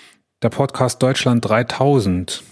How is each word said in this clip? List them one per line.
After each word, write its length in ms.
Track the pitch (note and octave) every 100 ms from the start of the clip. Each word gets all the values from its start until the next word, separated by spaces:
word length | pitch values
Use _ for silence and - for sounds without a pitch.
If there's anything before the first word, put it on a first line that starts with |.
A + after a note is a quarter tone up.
| - _ _ _
Der 80 | A2+
Podcast 520 | - C3+ - B2+ -
Deutschland 460 | C3 C3 - A#2+ A#2
dreitausend 920 | A2 A#2+ - C#3 C#3+ G2 F2+ F2 - -